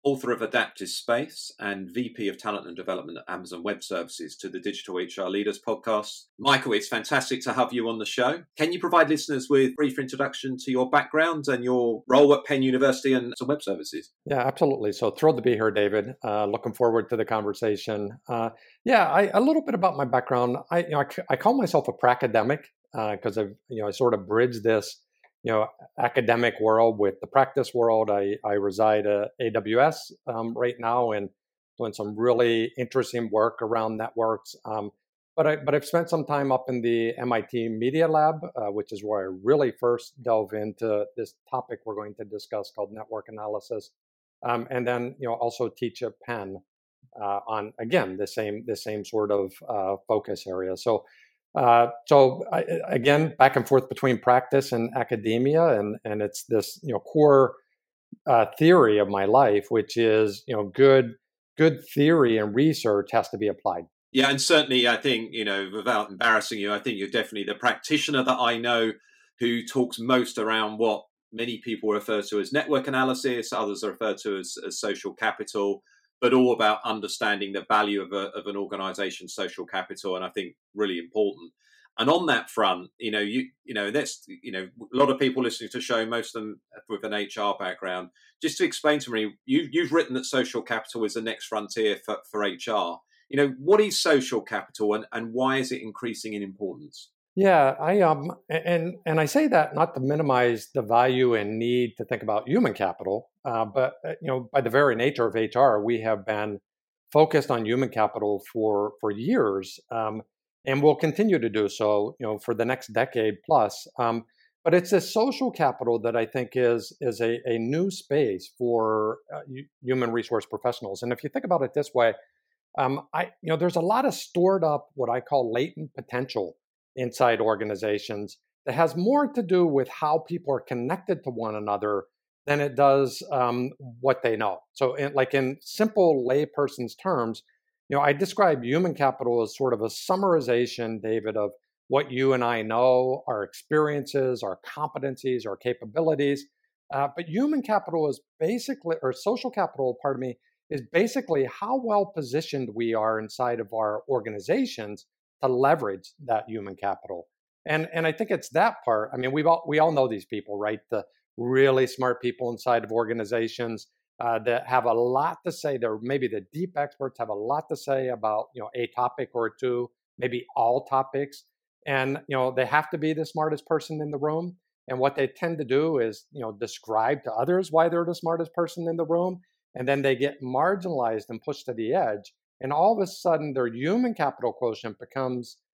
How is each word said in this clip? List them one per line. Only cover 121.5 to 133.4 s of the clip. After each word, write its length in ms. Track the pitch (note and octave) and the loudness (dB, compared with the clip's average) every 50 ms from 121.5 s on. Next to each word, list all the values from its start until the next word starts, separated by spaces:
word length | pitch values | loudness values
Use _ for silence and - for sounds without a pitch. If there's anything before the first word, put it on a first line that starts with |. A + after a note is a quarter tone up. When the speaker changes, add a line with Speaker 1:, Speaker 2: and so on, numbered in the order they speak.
| F3+ D#3 | 0 0
Speaker 2:
it 120 | C3+ A#2+ - | 0 -2 -2
this 200 | D3 C#3+ - - | -4 -4 0 2
way, 220 | B2 A#2 A2+ G#2 - _ _ _ _ _ _ _ _ _ _ - | 2 4 4 2 -2 _ _ _ _ _ _ _ _ _ _ -4
um, 300 | - C3+ B2+ C3+ - - _ - | -2 -2 0 -2 -4 -8 _ -6
I, 180 | D#3 - - _ _ | -6 -6 -6 _ _
you 80 | - D#3 | -2 -2
know, 60 | D#3+ | 0
there's 220 | D3 E3+ F3+ E3+ | 2 2 0 2
a 40 | E3+ | 0
lot 220 | E3 F#3 G#3+ B3 C#4 | 0 2 2 2 2
of 100 | C4+ - | 0 -2
stored 520 | - - - _ F3 F3 F#3+ G3 F#3+ E3 | -4 -12 -6 _ 2 4 4 4 4 2
up, 240 | D#3 D3 C#3+ - _ _ | 0 0 -2 -4 _ _
what 140 | C#3+ B2 A#2 | -4 -2 -2
I 120 | A#2 B2+ | -2 -4
call 320 | A#2+ - D3 C3+ B2 A2+ A2 | -2 0 0 0 2 2 0
latent 400 | A#2+ C#3+ F3 - D#3 D#3 C#3 _ | 0 0 -2 -4 -12 -14 -12 _
potential 640 | - A#2+ _ - B2 C3+ C3+ - A2+ F#2+ E2 - _ _ _ _ _ _ _ _ | -16 -12 _ -4 -4 -4 -2 -4 -4 -4 -4 -8 _ _ _ _ _ _ _ _
inside 420 | C3 B2+ A#2 - - C3 A#2+ A#2 A2 | -6 -6 -6 0 2 4 4 4 4
organizations 1000 | A2 A2 A2 G2 A2 G#2+ G#2 F#2 G#2+ G#2+ G#2 G#2 - - A2 G2+ G#2 G2+ - _ _ _ _ _ _ | 2 0 0 0 -2 -6 -4 -4 -2 -2 -2 -2 -4 -8 -8 -8 -8 -12 -14 _ _ _ _ _ _
that 100 | C#3 A#2 | -4 2
has 220 | C#3 E3+ D#3 - | 2 2 2 2
more 340 | E3+ F3+ A3+ C#4 D4 C#4+ C#4 | 0 0 2 2 2 2 0
to 120 | - B3 G#3 | -2 -4 0
do 220 | E3+ F#3 F3+ F3 | 2 4 4 4
with 220 | E3 C#3+ C#3 B2 | 4 4 2 0
how 300 | - - - D#3+ D3+ D3+ D#3+ D#3 | 0 -4 -4 0 0 0 0 -2
people 260 | - E3+ F3 - C#3+ C3+ | -4 -10 -8 -4 -4 -4
are 60 | A#2 | -4
connected 640 | - - C3 A#2+ A#2+ C3+ F3+ F#3+ F#3 - F3+ - - | -4 -6 -6 -4 -2 -4 -4 -6 -2 -4 -4 -4 -4
to 60 | C3+ | -8
one 260 | B2 A2+ A#2 G#2+ G#2+ | -8 -6 -6 -6 -6
another 480 | G#2+ G#2 G#2 G2+ G2+ G#2+ G#2 G#2 G2 F#2+ _ _ _ _ _ _ _ _ | -4 -2 -2 -2 0 0 0 0 -2 -4 _ _ _ _ _ _ _ _
than 140 | C#3+ D3 D3 | -2 0 0
it 160 | C#3+ C#3+ B2 | 0 -2 2
does, 480 | C3 C#3+ C#3 C#3 C#3 C#3 B2+ - - - - | 4 6 6 6 6 4 0 -2 -10 -10 -4
um, 400 | D3+ C3 | -2 0